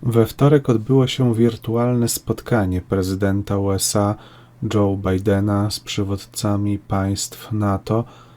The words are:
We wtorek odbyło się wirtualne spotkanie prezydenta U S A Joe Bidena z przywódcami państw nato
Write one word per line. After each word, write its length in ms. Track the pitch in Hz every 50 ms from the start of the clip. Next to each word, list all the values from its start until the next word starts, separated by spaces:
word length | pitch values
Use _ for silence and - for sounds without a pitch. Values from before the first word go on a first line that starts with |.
| - 127
We 180 | 110 113 113
wtorek 440 | 107 - - 139 143 151 147 135 -
odbyło 380 | 123 110 107 - 131 135 131 127
się 260 | - - 127 123 113
wirtualne 720 | 107 117 117 113 - - - 110 117 120 123 123 120 120 117
spotkanie 720 | - - - - 113 - - - - 117 101 92 90 90
prezydenta 760 | 90 - - 98 92 92 95 92 104 101 98 101 101 - 104 98
U 140 | 98 98
S 240 | 98 95 - - -
A 200 | 107 101 101 107 - - - - - - - - - - 110 101
Joe 240 | 107 104 98 98 95
Bidena 720 | 98 95 95 95 98 104 101 98 101 104 101 101 101 107
z 100 | - -
przywódcami 1000 | - - - - 104 95 98 95 - - - - - 107 101 101 101 101 101 98
państw 720 | - - - 98 95 98 98 95 - - - - - -
nato 520 | 113 107 104 101 98 95 - - 107 113 117 - - - - - -